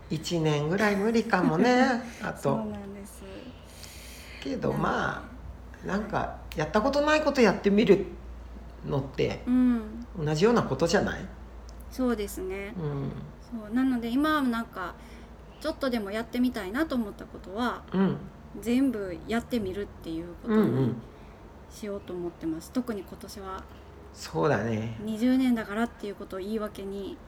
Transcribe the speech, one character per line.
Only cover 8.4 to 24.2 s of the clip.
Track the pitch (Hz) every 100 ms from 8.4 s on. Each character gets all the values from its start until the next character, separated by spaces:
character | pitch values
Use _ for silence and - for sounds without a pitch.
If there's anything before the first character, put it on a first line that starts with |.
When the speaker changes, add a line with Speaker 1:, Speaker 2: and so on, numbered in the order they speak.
| - - - - 151
Speaker 1:
の | 147
っ |
て、 | - - - - -
Speaker 2:
う |
ん。 | 254 254 240 214 226 240 190
Speaker 1:
同 | 151 156
じ | 208
よ |
う |
な | 233
こ | - 135
と | 165
じ | 202
ゃ |
な | 98 -
い？ | - - - - - - -
Speaker 2:
そ | - 254
う | 226
で | 202
す | -
ね。 | 185 190 202 220
Speaker 1:
う | 151
ん。 | 143 139 139 147 - - 233 208
Speaker 2:
そ |
う。 |
な | 233
の | 262 247
で、 | 233
今 | 247 311 302
は |
な | 262 226
ん | 226
か、 | - 175 - - - - - - -
ち | 294
ょ |
っ | 320
と | 269
で | 233
も | 196
や | 214
っ | 233
て | 247
み | 254
た | 240 185
い |
な | 233 320
と | 262
思 | 208
っ |
た | - 196
こ | 196
と | - 196
は、 | 240 190 -
Speaker 1:
う | 180
ん。 | 190 139 - - - -
Speaker 2:
全 | 208 247 269
部 | 220 196 160 -
や | 226
っ |
て | 240 240
み | 196
る | 185
っ | 202 -
て | 170
い | 160
う | 170 170
こ | -
と | 214
に |
Speaker 1:
う | 185
ん | 123
う | 131
ん。 | - - - - - - - -
Speaker 2:
し | - 214
よ | 202
う |
と | -
思 | 180 175
っ |
て | 170 165
ま | 160
す。 | -
特 | - 247
に | 208
今 | 175 190
年 | 196 208
は。 | 190 190 - - - - -
Speaker 1:
そ | -